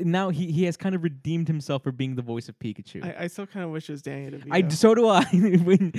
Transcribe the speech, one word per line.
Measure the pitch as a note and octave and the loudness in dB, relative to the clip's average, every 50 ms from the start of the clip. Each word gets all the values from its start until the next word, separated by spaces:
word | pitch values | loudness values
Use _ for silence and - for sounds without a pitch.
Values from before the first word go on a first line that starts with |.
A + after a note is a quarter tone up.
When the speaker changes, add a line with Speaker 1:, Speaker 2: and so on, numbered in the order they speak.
Speaker 1:
now | F3+ E3+ E3+ F#3 G3 F#3 | -2 -2 0 0 -2 -2
he, | E3+ C#3+ F#3 E3 | -4 -4 -4 -4
he | D#3 E3 F#3 | -2 -2 -2
has | F3 D#3 | -2 -2
kind | - - F#3+ F#3+ | -4 -4 -4 -4
of | F3+ E3 | -2 -4
redeemed | E3 C#3+ C3 - D3+ E3 E3+ E3 E3 | -4 -6 -6 -6 -4 -2 -2 -2 -2
himself | D#3+ D3+ C#3+ - C#3+ C3 - | -4 -4 -4 -4 -6 -4 -4
for | C#3+ B2+ | -6 -6
being | B2 C3 C3 C3 | -6 -6 -6 -6
the | B2 | -6
voice | B2 A#2 A#2 A#2 - - | -8 -6 -8 -8 -8 -12
of | A2 - | -14 -12
Pikachu. | - A2 G#2 - G2 - - - - | -10 -10 -10 -10 -14 -18 -16 -12 -12
Speaker 2:
I, | F3 - - F3 | -12 -10 -10 -10
I | F3 | -12
still | - - G3+ | -10 -12 -14
kinda | F#3+ - G3+ F3+ E3 | -14 -12 -12 -10 -10
wish | D#3 D#3 - - | -10 -10 -12 -12
it | D3 | -14
was | C#3+ | -12
Danny | C#3+ C#3 C#3 C#3 C#3 C3+ | -12 -12 -12 -12 -12 -14
DeVito. | C#3+ C#3+ C3 C#3 | -14 -14 -8 -2
Speaker 1:
I | C#3+ F#3 | 0 2
d-, | F#3 D#3 D#3 | 2 2 2
so | D#3+ - A3 A3 | 4 6 6 6
do | A#3 A#3 A3 | 6 6 6
I. | G3 F3 C#4 | 6 4 4
<laughs> | - | 4
When, | - F3 G3+ G#3 F3+ F3 E3+ F3 G3 F#3 G3 E3 - | 4 4 4 6 4 4 6 6 4 4 4 2 -4